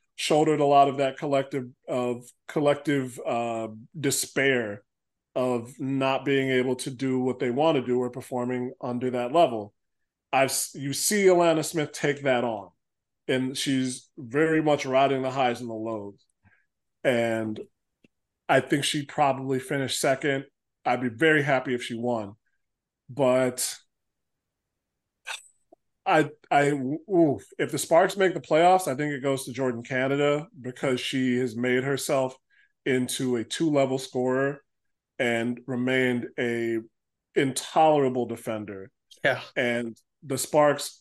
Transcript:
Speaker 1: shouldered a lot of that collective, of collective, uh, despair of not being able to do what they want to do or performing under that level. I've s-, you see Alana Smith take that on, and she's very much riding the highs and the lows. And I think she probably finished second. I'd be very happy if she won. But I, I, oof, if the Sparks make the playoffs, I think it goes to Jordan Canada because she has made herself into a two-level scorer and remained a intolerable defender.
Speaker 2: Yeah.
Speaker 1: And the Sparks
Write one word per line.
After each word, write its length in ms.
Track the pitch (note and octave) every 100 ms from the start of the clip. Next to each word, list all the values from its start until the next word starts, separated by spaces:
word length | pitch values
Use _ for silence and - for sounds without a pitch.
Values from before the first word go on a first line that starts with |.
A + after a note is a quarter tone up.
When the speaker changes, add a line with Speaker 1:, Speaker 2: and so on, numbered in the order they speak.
| _ -
Speaker 1:
shouldered 440 | - D3+ D#3 D3+
a 60 | C#3+
lot 220 | C#3 C#3
of 100 | C3
that 180 | C3+ C3
collective, 500 | D3+ C#3 C#3 C#3+ B2 - -
of 360 | C3 B2 A#2+ - _ -
collective, 720 | E3 D3 C#3 D#3 C#3+ B2+ A#2+ -
uh, 420 | A#2+ A#2 A2+ A2+ A2 - E3
despair 840 | C#3 - - C#3 C#3 B2+ G#2+ G#2 _ _ _ _ _
of 380 | C3+ B2+ A#2+ A#2 D3
not 440 | C3+ C3+ C3+ C3 C#3
being 240 | C#3 C3+
able 260 | B2+ B2+ B2+
to 140 | C#3
do 300 | B2 C3+ B2+
what 180 | C3 B2
they 120 | B2+
want 260 | A#2+ D#3+ C#3+
to 60 |
do 160 | A#2+ B2
or 120 | B2
performing 640 | B2 - B2 B2 B2 B2+ -
under 280 | B2+ B2 B2+
that 220 | B2 B2
level. 400 | C#3+ C3 A2+ G#2 _ _ _ _ _ -
I've 180 | C3+ C3+
s-, 240 | - -
you 180 | D#3+ C#3
see 320 | C#3 - G#3
Alana 400 | F#3+ F3 E3+ D#3+
Smith 280 | D3+ E3 D3
take 320 | - D3 C3+
that 200 | C#3 B2
on, 240 | A#2+ G#2 F#2 _ _ _ _ _ -
and 300 | C3 C3 C#3
she's 540 | D3 C3+ C3 B2 - -
very 420 | A#2+ C#3 D#3+ D#3
much 240 | D3+ D3
riding 380 | C3+ C3 C#3 C3+
the 80 | C3
highs 320 | C3+ B2 A#2+
and 80 | A#2+
the 40 |
lows. 480 | A2 A2+ A2 G2+ G2+ _ _ _ _ _ _ _ _
And 560 | C#3 A#2+ A#2 A2+ A2 G#2+ - _ _ _ _ _ _ _ -
I 140 | C3+
think 240 | - D3
she 220 | - D3+ C#3
probably 520 | - C#3 C3 C3+ C3
finished 400 | - C#3 B2+ -
second. 460 | D3+ C3 D3+ C3+ C#3+ _ _ _
I'd 160 | - B2
be 80 | B2+
very 340 | A2 D#3+ D#3
happy 320 | C#3 C3 C3+
if 80 | A#2+
she 120 | -
won. 400 | A2+ B2 A2+ G2+ G#2+ _ _ _ _ _ _ -
But 640 | B2 C3 B2+ B2+ B2 - - _ _ _ _ _ _ _ _ _ _ _ _ _ _ - - _ _ _ _ _ _
I, 240 | F#3+ D#3+ D3 - -
I, 220 | D3 C#3+
oof, 720 | C#3+ B2+ D#3+ G#3+ F3+ D#3 B2 - -
if 120 | C3
the 60 | C3
Sparks 400 | - E3 G3 G3
make 160 | F#3
the 60 | D#3+
playoffs, 460 | - D#3+ F3 F#3 D#3
I 100 | C3
think 180 | D3
it 80 | C#3
goes 220 | C#3 C3+
to 80 | C3+
Jordan 300 | A#2+ C3 A#2
Canada 640 | A#2 B2+ C3+ C#3+ D3 D3 D#3+ C#3
because 400 | A#2+ B2 C#3+ F3+
she 380 | - C3+ B2+ B2
has 180 | B2+ A2+
made 280 | B2+ B2+
herself 520 | C3+ C3+ - C3+ B2+ - _ _ _ _
into 520 | C3+ B2+ B2 - C3 A#2+
a 80 |
two-level 540 | A2 - E3 C#3+ C3 B2+
scorer 640 | - C3 B2+ C3 C#3 D3 _ _ _ _ _ -
and 420 | B2 A#2 A#2 A#2+ -
remained 580 | B2 B2+ C3 B2+ A#2+ A#2 -
a 420 | A#2+ A#2 A#2 A2+ A2+ _ _ _ _ F#3
intolerable 880 | C#3 B2+ - E3+ D#3+ D3+ C3 B2+ A2+
defender. 640 | A2+ - G#2+ G#2 G2 F#2+ _ _ -
Speaker 2:
Yeah. 180 | C#3+ A#2 -
Speaker 1:
And 420 | - B2 A#2+ A#2 A2+ _ _
the 140 | C#3 C3+
Sparks 600 | - D3+ D3 C#3 - -